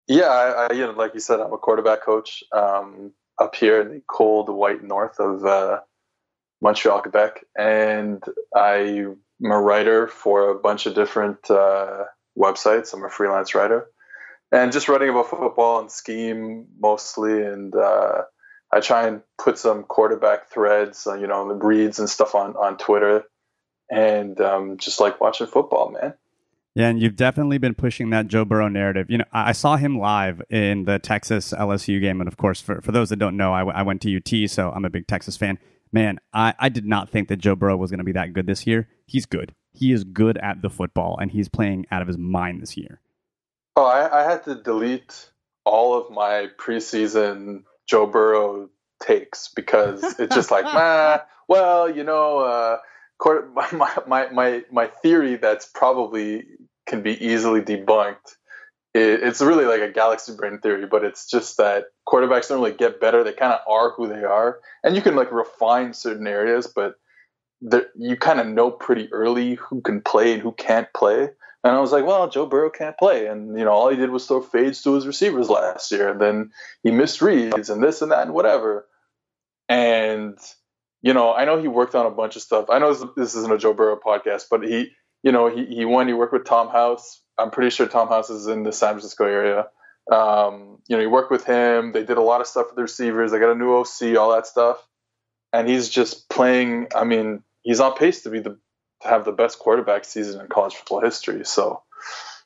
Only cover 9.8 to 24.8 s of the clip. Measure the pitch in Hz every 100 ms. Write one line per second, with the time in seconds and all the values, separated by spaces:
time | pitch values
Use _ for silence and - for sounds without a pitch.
9.8 | 107 113 113 - - 101 101 98 104 104
10.8 | 110 98 104 113 104 101 - 101 98 98
11.8 | 98 98 101 - _ - 98 95 110 113
12.8 | 113 98 98 - 101 98 95 98 101 117
13.8 | 120 _ _ - - - _ 127 127 139
14.8 | 143 139 135 123 117 - 120 - 117 113
15.8 | 107 - - 113 113 113 110 113 117 -
16.8 | 107 107 - - 107 107 104 101 98 98
17.8 | 98 101 98 - - _ _ - _ 107
18.8 | - 117 113 107 - - - - 117 107
19.8 | 101 - 110 107 107 104 - - 104 104
20.8 | 104 - - 98 101 101 98 101 107 110
21.8 | 107 107 104 - 110 101 101 104 101 98
22.8 | - 104 104 107 - _ _ _ _ _
23.8 | - 110 110 107 101 95 98 98 98 98